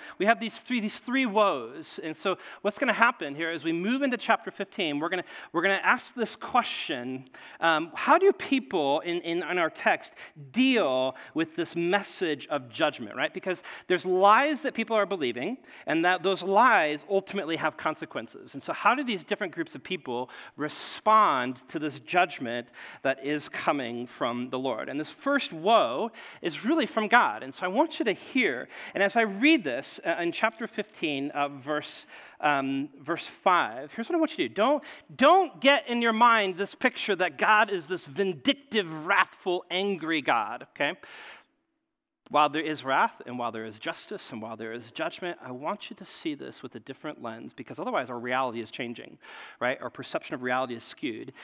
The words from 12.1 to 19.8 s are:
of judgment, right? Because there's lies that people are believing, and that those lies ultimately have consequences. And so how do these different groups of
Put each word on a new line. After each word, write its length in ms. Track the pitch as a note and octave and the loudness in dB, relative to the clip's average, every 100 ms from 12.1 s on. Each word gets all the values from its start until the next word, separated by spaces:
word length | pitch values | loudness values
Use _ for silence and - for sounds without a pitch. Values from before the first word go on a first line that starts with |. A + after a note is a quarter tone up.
| - F3 D3 - | -4 -4 -4 -4
of 200 | D3 B2+ | -6 -6
judgment, 480 | A2 D#3 C#3+ A2 A2+ | 0 0 0 -10 -4
right? 160 | D3+ | -4
Because 300 | - - F3+ - - - | -4 -6 -6 -8 -18 -2
there's 180 | F3+ | 0
lies 560 | F3+ F#3 G3 A3 C#4+ C#4+ | 2 6 8 8 6 0
that 140 | C4+ | -4
people 200 | F#3 A3 | -4 0
are 120 | A3 G3+ | 0 0
believing, 500 | G3 C3 A#2 D3 B3+ - - - | 0 -2 -2 -6 -6 -12 -16 -2
and 180 | D#3+ | 2
that 180 | F3+ F#3 | 2 2
those 200 | F3 F#3+ | 0 -2
lies 640 | F3+ G3 B3 G#3+ D#3 D3 D3 | 2 6 8 6 4 0 0
ultimately 480 | G3 F#3+ G3+ D3+ D#3+ | -2 0 -4 -2 -2
have 220 | D#3 - | -2 -2
consequences. 720 | D#3+ D#3 D#3+ C3+ A2+ - - | -4 -4 -8 -10 -10 -14 -14
And 100 | C#3 | -12
so 120 | - | -8
how 200 | - G3+ | 0 2
do 80 | B3 | 2
these 220 | C4 G3+ | 0 -4
different 300 | D3+ G3+ F#3+ | -4 -4 -4
groups 200 | D#3+ D#3+ | -6 -8
of 80 | - | -8